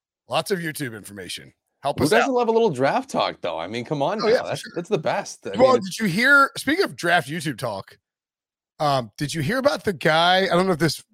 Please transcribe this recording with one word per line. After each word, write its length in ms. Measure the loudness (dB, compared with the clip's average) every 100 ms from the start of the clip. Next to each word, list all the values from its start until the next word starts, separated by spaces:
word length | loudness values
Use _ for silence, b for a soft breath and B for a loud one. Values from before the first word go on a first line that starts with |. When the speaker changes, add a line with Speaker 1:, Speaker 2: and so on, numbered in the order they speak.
| _ _ -6
Speaker 1:
lots 240 | -4 -2
of 100 | -4
YouTube 360 | -4 -6 -8 -10
information. 560 | -14 -14 -12 -14 -16 _ _ _
Help 160 | -6 0
Speaker 2:
Who 60 |
Speaker 1:
us 60 | 2
Speaker 2:
doesn't 180 | 4 2
Speaker 1:
out. 60 |
Speaker 2:
love 140 | 0 2
a 40 |
little 160 | 2 2
draft 400 | 2 0 0 -4
talk, 320 | -2 -2 -4
though? 180 | -6 -6
I 80 | -6
mean, 200 | -6 -6
come 160 | -2
on 200 | -2 0
Speaker 1:
Oh, 40 | 2
Speaker 2:
now. 40 |
Speaker 1:
yeah, 120 | 2
for 60 | 0
Speaker 2:
That's, 120 | -8
Speaker 1:
sure. 120 | -8 -10
Speaker 2:
that's 120 | -4
the 80 | -4
best. 480 | -2 -4 -6 -12 -6
I 120 | 2
Speaker 1:
Well, 140 | 4
Speaker 2:
mean 100 | 4
Speaker 1:
did 160 | 0 -4
you 80 | -2
hear, 440 | 0 4 6 4 0
speaking 260 | -2 0
of 100 | -2
draft 320 | -2 0 0 0
YouTube 300 | -6 -6 -6
talk, 400 | -6 -6 -12 -20 _ _ _ _ _ _ _ -2
um, 320 | 0 0 -2 -8
did 160 | -6
you 80 | -4
hear 160 | -2 2
about 280 | 0 0
the 100 | -4
guy? 480 | 0 2 4 4 4
I 60 | 4
don't 180 | 2 2
know 60 |
if 60 | 2
this 240 | 0 -2 -12